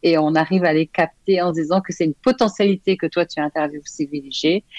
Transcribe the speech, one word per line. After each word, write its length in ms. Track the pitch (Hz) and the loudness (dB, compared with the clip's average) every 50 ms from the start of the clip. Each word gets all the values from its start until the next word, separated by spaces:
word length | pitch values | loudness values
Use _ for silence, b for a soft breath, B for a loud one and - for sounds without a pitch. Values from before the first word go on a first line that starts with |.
| - | 2
et 140 | 170 165 156 | 2 4 4
on 180 | 156 151 160 | 2 2 2
arrive 280 | 156 160 - 190 185 180 | 2 2 2 2 2 2
à 100 | 170 156 | 2 2
les 120 | 156 160 | 2 0
capter 560 | 156 - - 170 156 - _ _ - 190 180 | 0 0 0 -2 -2 -2 _ _ 0 0 2
en 120 | 175 180 165 | 0 0 -2
se 60 | 160 | -2
disant 220 | 160 151 180 190 | -2 0 0 0
que 100 | 185 - | 0 -2
c'est 140 | 180 - 175 | -4 -2 -2
une 80 | 156 147 | -2 -2
potentialité 840 | - - 262 247 254 240 214 - - 208 202 196 185 - - 190 185 | -2 0 0 2 2 0 0 0 2 2 2 0 0 0 -2 -2 0
que 100 | - 160 | -2 -2
toi, 180 | - 175 175 | -2 -2 -2
tu 140 | 170 - - | -2 -2 -4
interviews 420 | 147 151 - 160 151 147 147 147 143 | -4 -4 -2 -2 -4 -4 -4 -8 -14
Sylvie 360 | - - - 151 143 147 147 | -12 -8 -8 -6 -6 -6 -8
Léger, 420 | 139 139 135 - - 156 170 202 - B B | -10 -10 -8 -4 0 0 0 -2 -4 B B